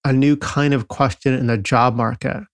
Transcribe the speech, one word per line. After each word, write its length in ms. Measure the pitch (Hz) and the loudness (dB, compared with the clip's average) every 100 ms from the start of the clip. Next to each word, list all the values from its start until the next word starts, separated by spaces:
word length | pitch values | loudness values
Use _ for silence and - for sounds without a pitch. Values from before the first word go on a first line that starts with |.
a 80 | 139 | 2
new 240 | 131 139 147 | 2 2 2
kind 360 | - - 143 | -2 -2 0
of 160 | 135 110 | 0 -4
question 460 | - 135 - 135 | -2 -2 0 -2
in 120 | 131 120 | 0 0
the 120 | 113 | -2
job 360 | 98 123 123 | 0 2 2
market 480 | 117 113 113 131 - 202 | 2 -4 -4 -6 -8 -12